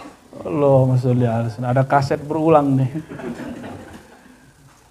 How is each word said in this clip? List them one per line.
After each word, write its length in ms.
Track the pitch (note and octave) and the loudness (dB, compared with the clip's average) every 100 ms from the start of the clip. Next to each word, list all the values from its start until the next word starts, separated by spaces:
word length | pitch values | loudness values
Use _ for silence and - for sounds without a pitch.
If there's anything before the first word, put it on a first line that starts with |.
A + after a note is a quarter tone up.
| - - _ - | -18 -20 _ -14
Allahumma 560 | - D#3+ C#3+ C3+ C3 B2+ | -6 0 4 4 4 2
sholli 320 | B2+ B2 A#2+ | 2 0 0
ala 240 | A2+ A#2 | 0 -4
sayyidina. 240 | G#2+ B2 B2+ | -6 -2 0
Ada 80 | |
kaset 360 | C3+ C#3+ C#3 D3+ | 2 0 0 -4
berulang 560 | C#3+ D#3+ D#3+ D#3 C#3+ C3 | -4 -2 4 4 4 2
nih. 100 | C3 D#3 D#3+ - A#2+ A#2+ B2 - - - - - - - - - _ _ _ _ _ | 0 -4 -12 -14 -12 -12 -12 -14 -14 -16 -18 -20 -20 -20 -20 -20 _ _ _ _ _